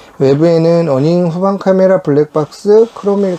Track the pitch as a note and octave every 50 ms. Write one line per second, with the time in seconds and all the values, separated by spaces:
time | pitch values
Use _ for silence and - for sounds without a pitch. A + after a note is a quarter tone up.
0 | - - - - C#3 C3 C#3 C#3+ D#3+ E3+ E3+ D#3+ D#3+ E3 E3+ E3+ E3 D#3 C3+ C3
1 | C#3+ D#3+ F3 F3 F3+ E3+ D#3 F3+ F#3+ G3 G3 G3 - G3 F#3+ F#3 F#3+ F#3 F#3+ F#3
2 | - D3+ C#3 D3 D3 D3 - D#3 D3 - - - - G3+ G#3 A3 A3+ A3+ - -
3 | - G3+ G3+ G3+ G3+ F#3+ F3+